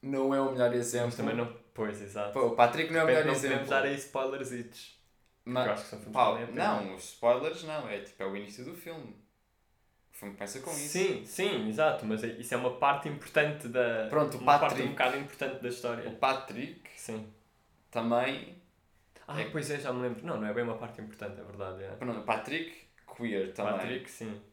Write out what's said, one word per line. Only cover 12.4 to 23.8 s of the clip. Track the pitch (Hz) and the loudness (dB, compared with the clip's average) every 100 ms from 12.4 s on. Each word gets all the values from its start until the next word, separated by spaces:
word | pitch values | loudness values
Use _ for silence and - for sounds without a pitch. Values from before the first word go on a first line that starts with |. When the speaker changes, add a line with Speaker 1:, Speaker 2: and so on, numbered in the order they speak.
| 120 | -4
Speaker 2:
é | 120 | -2
uma | 127 123 | 0 2
parte | 139 139 156 | 2 2 -2
importante | 147 - - 147 147 123 | -8 0 2 2 0 -4
da, | 123 120 113 110 | 0 2 2 2
Speaker 1:
Pronto, | 143 143 127 | 2 2 2
o | |
Speaker 2:
uma | 127 143 | 6 8
parte | 151 | 8
Speaker 1:
Patrick. | 131 127 | 2 -2
Speaker 2:
um | |
bocado | - 131 139 | 2 2 2
importante | 139 - 139 135 | -6 -6 -6 -4
da | 123 | -6
história. | 120 123 117 117 | -4 -4 -4 -6
Speaker 1:
O | - | 0
Patrick | 131 - - 104 143 - - - | 2 2 -4 -8 -8 -10 -20 -16
Speaker 2:
Sim. | - 110 107 - _ _ _ _ _ | -10 -10 -10 -18 _ _ _ _ _
Speaker 1:
também | 120 117 120 131 139 - - _ _ _ _ _ - - | -2 2 4 2 -2 -8 -18 _ _ _ _ _ -20 -10
Speaker 2:
Ah, | 151 | -4
Speaker 1:
é | - | -4
Speaker 2:
pois | 156 139 | -2 -2
é, | 143 | -4
já | 139 | -2
me | 123 | -2
lembro. | 123 110 165 | -2 -4 -4
Não, | 131 | -4
não | 107 | -2
é | |
bem | 107 | -2
uma | 117 110 | -2 -4
parte | 117 - | -8 -10
importante, | 107 - 104 101 | -14 -10 -12 -10
é | |
verdade, | 98 98 95 95 | -14 -8 -8 -8
é. | 95 | -12
Speaker 1:
Pronto, | - 123 110 | -8 -6 -6
o | |
Patrick, | 113 110 - 156 165 - - _ - - | -2 -2 -2 -6 -6 -12 -20 _ -20 -8
queer | 120 101 95 | -4 -2 -4
também. | - 104 | -2 -2
Speaker 2:
Patrick, | 98 | -2